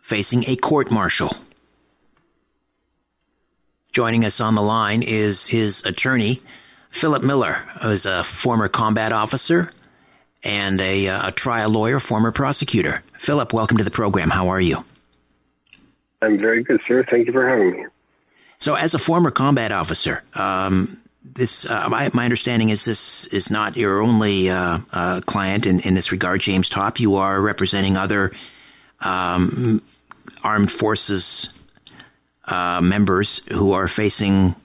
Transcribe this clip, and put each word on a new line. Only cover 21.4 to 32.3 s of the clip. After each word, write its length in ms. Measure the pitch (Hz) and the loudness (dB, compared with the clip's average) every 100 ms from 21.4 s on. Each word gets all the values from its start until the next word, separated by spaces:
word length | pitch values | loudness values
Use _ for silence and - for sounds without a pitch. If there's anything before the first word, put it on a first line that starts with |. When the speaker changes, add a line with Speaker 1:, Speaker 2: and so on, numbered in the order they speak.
| 123 - - | -2 -2 -2
Speaker 1:
uh, 160 | 110 - | -2 -2
my, 180 | 110 139 | -2 0
my 100 | 127 | 0
understanding 460 | 120 120 - 120 110 | 0 0 0 2 2
is 160 | 107 - | 0 -2
this 400 | 107 - - - | -2 -4 -4 -4
is 240 | - - | -4 -2
not 260 | 104 107 117 | -2 -2 -2
your 240 | 104 98 | 0 2
only, 480 | 110 113 107 98 92 | 2 2 2 2 0
uh, 300 | 92 90 82 - | 0 0 -2 -4
uh, 300 | - 87 90 - | -4 -2 -4 -4
client 400 | 101 95 101 101 | -4 -2 -2 0
in, 140 | 92 | 0
in 140 | 95 | 2
this 180 | 92 87 | 0 0
regard, 280 | 92 92 95 | -2 -2 -2
James 300 | - 95 90 | 0 0 0
Topp. 280 | - 98 - | -2 -4 0
You 180 | 110 98 | 2 2
are 240 | 98 98 | 2 0
representing 560 | 104 101 98 101 98 95 | 0 0 -2 0 2 2
other, 340 | 95 104 95 - - - - - _ _ | 2 0 -2 -4 -20 -20 -20 -20 _ _
um, 840 | - 92 90 87 92 - 123 110 - - _ - - - | -4 -2 -2 0 0 0 0 0 -2 -20 _ -20 -20 -8
armed 260 | - 107 98 | -2 0 0
forces, 840 | - 110 110 - 98 87 - - - - _ - - - _ _ | 0 0 0 -2 -2 -2 -4 -6 -10 -20 _ -20 -20 -20 _ _